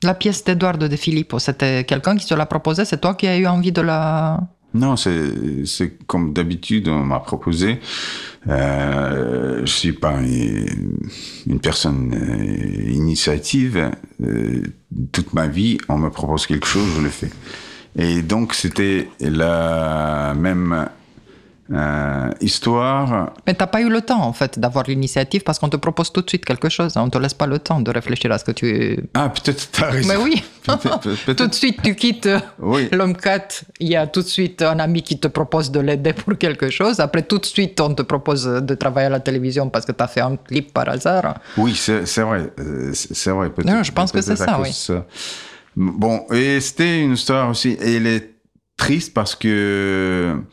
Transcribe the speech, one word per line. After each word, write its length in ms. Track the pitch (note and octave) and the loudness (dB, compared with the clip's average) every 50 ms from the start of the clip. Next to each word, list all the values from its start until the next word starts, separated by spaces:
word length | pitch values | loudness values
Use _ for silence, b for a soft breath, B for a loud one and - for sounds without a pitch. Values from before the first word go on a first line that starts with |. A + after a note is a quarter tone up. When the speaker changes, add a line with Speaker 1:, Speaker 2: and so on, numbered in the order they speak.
| - | 0
Speaker 1:
La 120 | F3+ F#3 | 0 0
pièce 280 | F#3 - G#3 G3 - - | 2 0 0 0 0 0
d'Eduardo 440 | - F3+ F3 F#3 F#3 F3 D#3 D#3 D3+ | 0 2 2 2 2 2 2 0 0
De 80 | C#3+ | 0
Filippo, 420 | D3 - F3 D#3 D#3 - - - A#2+ | 0 0 0 0 0 0 0 -2 -2
c'était 460 | - - C3 - C#3 C3+ C3 B2+ B2+ | 0 -2 0 2 2 2 2 2 0
quelqu'un 320 | - C#3+ C3+ C3+ F#3 G#3 | 0 -2 0 2 2 2
qui 100 | G#3 - | 2 2
te 80 | - E3+ | 0 0
l'a 120 | D3+ D3+ | 0 0
proposé, 380 | D3+ - D#3+ - D#3+ D#3+ E3 G#3+ | 0 -2 0 0 0 0 2 0
c'est 160 | - - D3 | 0 0 0
toi 140 | - F3 G3 | 0 0 0
qui 120 | F#3 - | 0 0
as 120 | F#3+ F3+ F3+ | 2 2 4
eu 80 | F#3 | 4
envie 260 | F3+ F3+ F3+ F3+ F#3 E3+ | 4 4 4 2 2 2
de 80 | F3 | 2
la 600 | E3 E3+ D#3+ D#3 D#3+ D#3 D#3+ D#3 D#3+ D#3 D#3+ E3 F3+ F3 - _ _ _ - | 2 2 2 2 2 2 2 2 2 0 0 0 -2 -4 -8 _ _ _ 0
Speaker 2:
Non, 220 | A2 B2+ C3+ C3 | 2 2 2 2
c'est, 680 | A#2 - F#2+ F2 E2 D#2 C#2+ A1 G1+ A1 D2+ C#2+ C2 C#2+ | 2 2 0 2 2 0 0 -2 -2 -2 -2 -2 -2 -4
c'est 300 | - - - G2 E2+ - - - | -4 -2 -2 -2 -2 -4 -6 -6
comme 260 | - - F2+ E2+ D#2 D2+ | -2 0 0 2 2 0
d'habitude, 560 | F2+ F2 E2+ F2 E2+ - - A2 A2 G2 E2 | 0 0 0 -2 -4 -2 0 0 0 2 2
on 160 | D#2+ D2+ C#2 | 2 2 2
m'a 160 | C#2 C2+ B1+ | 2 0 -2
proposé. 580 | - - - - - F2 E2 E2 F2+ G#2 A#2+ C3 B B B B B B B B B B B B - - | -2 -4 -6 -2 0 0 0 2 2 2 0 -2 B B B B B B B B B B B B -4 -2
Euh, 1120 | C#2+ C2+ C#2 C#2 C#2 C#2 C#2 C#2+ C#2 C#2 C#2 C2+ C#2 C2+ B1+ A#1+ B1 B1 B1 C2 B1+ A#1+ B1 | 0 2 2 2 0 0 0 0 0 0 0 0 0 -2 -2 -2 -2 -2 -2 -2 -2 -2 -2
je 80 | B1+ - | -2 -2
suis 200 | - - F2 D#2 | 0 0 0 0
pas 220 | - - D2+ D2 C#2 | 0 0 0 0 0
une, 800 | C2 B1+ B1+ A#1+ A#1 A1+ G#1+ G#1 G#1+ G1+ G1+ G1+ G1+ G1+ G1+ G1+ G1+ B B B B B B B B | 0 0 0 0 0 0 0 -2 -2 -2 -4 -4 -4 -4 -4 -4 -6 B B B B B B B B
une 140 | - C2+ C2+ | -2 -2 0
personne, 520 | - D2+ D2+ - - D#2 C#2+ C2+ B1+ B1 A#1+ | 0 0 0 0 0 0 0 0 0 0 -2
euh, 760 | A1+ A#1 A#1+ A1+ G#1 G#1 G1+ G1+ G1+ G#1 G1+ G1+ G1+ G#1 A1 | -2 -2 -2 -2 -2 -2 -2 -2 -2 -2 -4 -2 -2 -2 0
initiative. 1000 | B1 D2 D#2 D#2+ D#2+ D2+ - - D2+ D2 - - - C#3 B2+ B2+ A#2 F2+ D#2+ B1+ - - - - - - A#1 | 0 2 2 2 2 2 0 0 0 0 0 0 2 2 2 2 2 0 0 0 -2 -6 -10 -14 -8 -4 -2
Euh, 400 | G#1+ A1+ A1+ A1+ A1 B1 B1 G1+ - - - _ _ - A1+ B1+ C2 - | -2 0 0 0 0 0 -2 -4 -6 -8 -12 _ _ -6 -6 -4 -2 -2
toute 200 | - F2 - - | -2 -2 0 0
ma 140 | D#2+ D#2+ | 0 0
vie, 320 | D2+ C#2+ F2 G#2 A#2 A#2 - - - | 0 0 0 2 2 0 0 0 0
on 80 | D2+ D2+ | 0 0
me 120 | D#2 D#2 | 0 0
propose 360 | D2+ - - C#2+ D#2 D2+ - | -2 -2 -2 0 0 0 0
quelque 200 | - D#2 D2 - | 0 -2 -2 0
chose, 220 | - - G2 G#2 G2+ D#2+ | 0 0 2 2 2 2
je 40 | D#2 D2+ | 0 0
le 60 | C#2+ | 0
fais. 200 | C#2+ - - D2 - B B B B B B B B B B B - | -2 -4 -6 -8 -8 B B B B B B B B B B B -4
Et 240 | - E2+ E2+ E2+ E2+ E2 | 0 2 2 2 2 2
donc, 300 | D#2+ G#2 A2+ A#2 A2 - | 2 0 0 0 0 -2
c'était 540 | - - F2+ D#2+ - G2+ G2 F#2+ F#2 - - - - | -2 -2 -2 0 0 2 2 2 0 -2 -4 -6 -4
la 1120 | - D2 D#2 D#2 E2 E2+ E2+ E2+ E2 E2 E2 D#2+ D#2+ D#2 D#2 D#2 D2+ D2+ D2+ D2 D2 C#2+ C#2+ | -2 0 2 2 2 2 2 2 2 0 0 0 0 0 0 0 0 0 0 0 -2 -2 0
même, 520 | D2 E2 F#2 F#2 F2+ F2+ F2 E2+ D#2+ D2+ - - B B B B B B B B B B B B B B - - | 0 0 0 0 0 0 0 0 0 -2 -4 -8 B B B B B B B B B B B B B B -6 -4
euh, 580 | D2 D2+ D2 D2 D2 C#2+ C#2+ C#2 C#2 C2 B1 - - - | -2 -2 0 0 -2 -2 -2 -2 -2 -4 -4 -4 -2 -2
histoire. 880 | G#2+ - - - A#2+ A#2 A#2+ B2 C3 C3+ C#3 C#3 C3 A#2+ G2+ E2+ - - - - | -2 -2 0 0 0 0 2 2 0 0 0 0 0 0 0 -2 -4 -6 -6 -4
Speaker 1:
Mais 80 | - F#3 | -2 0
t'as 120 | - F#3+ F3+ | 0 0 0
pas 120 | - A3 | 0 2
eu 80 | A#3 A#3 | 2 2
le 140 | A3+ A3+ A3 | 2 0 0
temps, 180 | - B3+ A3+ D#3+ | 0 0 2 2
en 120 | A#2 A#2 | 0 0
fait, 240 | - C#3+ C3 - - | 0 -2 -2 0 0
d'avoir 260 | A2+ B2 B2 C#3 B2 | -2 0 0 0 0
l'initiative 560 | C3 C3+ C3+ C3+ B2+ - C#3 C3+ - - G3 - | 0 0 0 0 0 0 0 0 0 0 0 0
parce 140 | - D#3 - | 0 0 0
qu'on 120 | - D3 | 0 0
te 80 | D3+ D3 | 0 0
propose 340 | - E3 D#3 - E3+ - - | -2 -2 -2 0 -2 0 -2
tout 80 | F#3+ | -2
de 80 | F3+ - | -2 0
suite 160 | - F3 - | -2 -2 -2
quelque 240 | - B2 - - D#3+ | -2 -2 0 0 0
chose, 260 | - - E3+ F3 - | 0 0 0 0 0
hein. 80 | - A#2 | 0 0
On 20 | B2+ | 0
te 80 | - | 2
laisse 160 | C3 C3 C#3 - | 0 0 0 0
pas 140 | - D#3 | 0 0
le 120 | C#3+ C#3 D3+ | 0 0 -2
temps 220 | - - E3 D3+ | 0 0 0 2
de 100 | A#2 A2+ | 2 0
réfléchir 400 | A#2+ A#2 A#2 - B2 - - A#2+ A2 | 0 -2 -2 -2 -2 -2 0 0 0
à 60 | G#2+ | 0
ce 60 | - | 0
que 60 | - A2+ | -2 -2
tu 460 | - - A#2+ G#2+ - A#2 G2+ G#2+ - - - - | 0 0 0 2 2 2 0 0 -2 -4 -4 -2
Speaker 2:
Ah, 160 | C#3 D3 C#3 | 0 0 0
peut-être 400 | - - - - C#3 - - - - | -2 -2 -2 -2 -2 -2 -4 -6 -2
t'as 180 | - D#3 D3+ | 0 0 2
raison. 180 | B2+ C3 C3 F#3+ | 2 2 2 2
Speaker 1:
Mais 80 | F#3+ | 2
oui. 260 | G3 A#3 C#4+ D#4+ A3 - - - | 2 2 2 2 0 -2 -4 -12
Speaker 2:
<laughs> 100 | - - | -8 -2
Peut-être, 360 | - C4+ D4 - C4 - - | -2 0 0 0 0 -2 0
peut-être. 340 | - G#2 G2+ G#2+ - - C3 | -2 -2 -4 -2 0 0 2
Speaker 1:
Tout 100 | B2+ B3+ | 2 2
de 80 | G#3+ - | 2 2
suite, 260 | - - C4 - - - | 2 0 0 0 2 0
tu 120 | G#3+ G3 | 0 2
quittes, 320 | - - A#3+ A3+ A#3 - | 2 2 0 0 2 2
euh, 140 | G3+ G3 G3 G3 - - - | 2 2 2 0 -4 -8 -4
Speaker 2:
Oui. 300 | - G2 A#2+ C#3+ C3 A2+ - | 0 2 2 2 2 2 2
Speaker 1:
l'homme 220 | F#3 F#3+ F#3 F3+ | 2 2 2 0
cat, 320 | F3 - G3+ F#3+ G3 G3 - - - - - - - | 0 0 0 0 0 -2 -6 -10 -12 -12 -16 -8 -4
il 80 | E3+ E3 | 0 2
y 80 | E3+ | 2
a 100 | E3 D#3 | 2 2
tout 160 | D3+ - F#3 F3+ | 2 0 0 0
de 40 | |
suite 340 | F3+ - F#3+ F#3 F3 F3+ - E3 | 0 0 0 0 0 0 0 2
un 160 | D#3+ D#3+ D#3+ | 2 2 2
ami 240 | D#3+ D#3 E3+ E3+ - | 2 2 2 0 0
qui 160 | - D3+ - | -2 -4 -2
te 80 | - D3+ | -2 -2
propose 420 | - D3+ D#3 - - D#3+ D#3 C3 | 0 0 0 0 0 0 0 0
de 80 | C3+ D3 | 0 0
l'aider 320 | C#3 C#3+ D3 C#3+ C#3+ D#3+ D3+ | 2 2 2 2 2 0 0
pour 220 | - - - G3+ - | 0 -2 -2 0 0
quelque 320 | - E3+ D3 - C#3+ C3 | 0 0 0 0 -2 -2
chose. 300 | C3 - F#3+ G#3+ A#3+ F#3+ | 0 0 0 2 2 2
Après, 200 | D#3 C#3+ - E3 D#3 | 0 2 2 0 0
tout 160 | - G#3 G3 | 2 0 0
de 60 | - | 0
suite, 320 | - - - G3 F3+ - - D#3 | -2 0 0 0 0 0 0 0
on 120 | D3 C#3+ | 2 2
te 60 | C3 C3 | 0 0
propose 420 | - - C#3 - - D3 C#3 B2 | -2 -2 -2 0 0 0 0 0
de 300 | B2+ A#2+ B2 C3+ C3 C#3 | 0 0 0 0 0 -2
travailler 320 | - C3+ C3+ B2 C3+ C3+ | 0 0 0 2 2 2
à 40 | C3+ | 2
la 100 | C3+ C3 | 2 0
télévision 480 | C3 - C3 C3 B2+ C3 B2+ C#3+ C#3 C3+ | 0 0 0 0 0 0 0 0 -2 0
parce 140 | - A2+ A2+ | -2 -2 -2
que 60 | - A#2 | -2 -2
t'as 140 | - A#2+ B2 | -2 -2 0
fait 120 | - B2+ A#2+ | 0 0 0
un 140 | B2+ C3+ | 0 -2
clip 360 | C3+ - - B2+ D3 C#3 - - | -4 -6 -4 -2 -2 -2 -2 -2
par 160 | - B2+ B2 | -2 0 0
hasard. 460 | C3 B2+ - E3 F3+ F#3 F3 - D2+ - B B B - | -2 0 0 2 2 2 2 0 -4 -6 B B B 2
Speaker 2:
Oui, 160 | G#2 A#3+ - | 2 2 2
c'est, 300 | - - - A2 G#2+ F2+ | 0 0 0 0 0 0
c'est 160 | F2+ - - A2 | 0 0 0 0
vrai. 280 | A2 A2 F#2+ D#2 - - - | 2 0 0 -2 -4 -8 -8
Euh, 320 | C#2+ D2+ D2+ C2 B1+ C#2 C#2+ | -8 -6 -6 -4 -4 -4 -4
c'est, 200 | - - - F2 | -6 -6 -6 -8
c'est 160 | - - F#2+ | -4 -2 0
vrai, 200 | F#2+ F#2+ F#2+ E2 | 0 0 0 0
peut-être, 180 | - - C3 D3+ G3 | -2 0 0 2 2
Speaker 1:
Non, 80 | A#3 G3 | 2 0
je 100 | C#3 - | 0 0
pense 180 | D#3+ F3+ F#3 | 0 0 0
que 80 | - G3+ | 0 0
Speaker 2:
peut-être 180 | F#3+ G3 G#3 | 0 0 0
Speaker 1:
c'est 60 | G3 F#3+ | 0 2
Speaker 2:
à 40 | |
Speaker 1:
ça, 60 | G#3 G3+ | 0 2
Speaker 2:
cause 80 | C#3 C3+ | 0 0
Speaker 1:
oui. 60 | C3+ | -2
Speaker 2:
de 40 | C#3 | -4
ça. 320 | - - - F2+ F2+ F2 B B B B B B B B B B B B B B | -6 -4 -2 -2 -2 -4 B B B B B B B B B B B B B B
Bon, 480 | - F#2+ F#2 E2+ F2 G#2 A2+ A2+ G#2+ - - | -2 0 0 0 0 0 0 0 0 -2 0
et 300 | A2+ A#2+ C3+ C#3 C#3 C#3 | 0 2 2 2 2 0
c'était 400 | C3 - - - E3+ F3 E3+ E3 D3+ | 0 -2 -2 0 2 2 2 2 2
une 100 | C#3 B2+ | 2 2
histoire 340 | A#2 - - C3 C3+ C3 A#2+ | 0 2 2 2 2 2 2
aussi, 200 | A#2+ - - C3 | 0 0 0 0
et 260 | A2+ - - A#2 A#2 | 0 0 2 2 2
elle 100 | A#2 A2+ | 2 2
est 240 | A#2 A2+ A2 - - - _ _ _ _ _ _ _ _ - | 2 2 0 -2 -6 -14 _ _ _ _ _ _ _ _ -4
triste 340 | - - C#3+ E3+ E3 - - | 0 0 0 0 -2 -2 -2
parce 220 | A2+ G#2 - - | -2 -2 0 -2
que 1000 | - - A2 G#2+ G#2 G2+ G2+ G2+ G2 G2 G2 F#2+ F#2+ F#2+ F#2 F#2 F2+ F2 F2 D#2+ C2 - - | -2 0 0 2 2 2 2 0 0 0 0 0 0 0 0 0 0 0 0 -2 -4 -6 -10